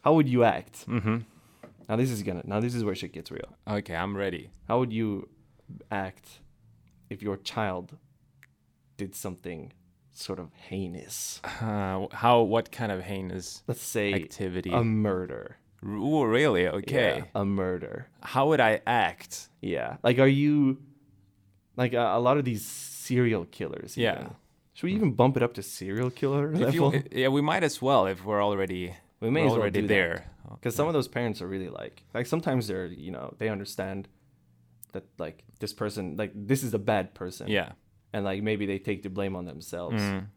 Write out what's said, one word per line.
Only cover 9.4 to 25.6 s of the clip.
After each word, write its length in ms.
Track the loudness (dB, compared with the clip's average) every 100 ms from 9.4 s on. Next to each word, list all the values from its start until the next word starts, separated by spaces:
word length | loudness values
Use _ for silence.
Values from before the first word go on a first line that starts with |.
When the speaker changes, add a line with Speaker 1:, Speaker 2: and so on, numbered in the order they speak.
| -10 -10 -12 -20 _ _ _
Speaker 1:
sort 260 | -16 -8 -8
of 140 | -8 _ -10
heinous? 720 | -6 -6 -8 -12 -10 -10 -8 -10 -6
Speaker 2:
Uh, 460 | -4 -2 -2 -2 -4
how? 300 | 0 6 6
What 300 | 6 2 0
kind 200 | -6 -4
of 100 | -4
heinous 600 | -4 -6 -6 -8 -10 -12 -8
Speaker 1:
Let's 160 | -6
say 300 | -4 0 0
Speaker 2:
activity? 560 | 0 -4 -6 -4 -4 0
Speaker 1:
a 120 | 2
murder. 720 | 2 2 2 0 -4 -8 -12 -16 _ _
Speaker 2:
R-, 60 | -8
ooh, 340 | -4 2 4 4
really? 420 | 6 6 4 4
Okay. 500 | 0 0 2 2 0
Speaker 1:
Yeah, 240 | -4 -2
a 20 |
murder. 640 | 0 0 0 -2 -6 -12 -14 _
Speaker 2:
How 260 | -4 0 4
would 140 | 6
I 200 | 6 4 2
act? 640 | 2 2 -2 -14 -14 -16 _
Speaker 1:
Yeah. 360 | -4 -4 -4 0
Like, 160 | 2 6
are 80 | 6
you, 520 | 6 4 4 4 2 -8 _ _ _ _ _ _ _ _ -2
like, 180 | 0
a, 200 | 2 2 4
a 40 |
lot 180 | 4 4
of 80 | 2
these 200 | -4 -6
serial 800 | -12 -12 -12 -2 2 2 0 -4
killers 520 | -8 -8 -8 -10 0
Speaker 2:
Yeah. 160 | 0 0
Speaker 1:
even. 160 | -6 -14 _ _ _
Should 120 | -6 -2
we 40 |
Speaker 2:
Hmm. 40 | 2
Speaker 1:
even 140 | 2
bump 240 | 6 4 6
it 60 |
up 100 | 0
to 80 | -2